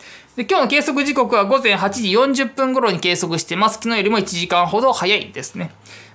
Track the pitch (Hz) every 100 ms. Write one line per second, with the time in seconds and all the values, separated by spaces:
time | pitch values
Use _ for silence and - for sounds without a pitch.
0 | - - - - - 370 254 294 294 269
1 | 285 269 220 226 196 269 240 190 196 240
2 | 202 214 277 262 247 - 262 262 233 175
3 | 180 170 175 165 - 170 214 214 226 226
4 | 196 220 196 175 175 175 175 202 262 -
5 | 180 202 107 - 139 180 170 - - -
6 | -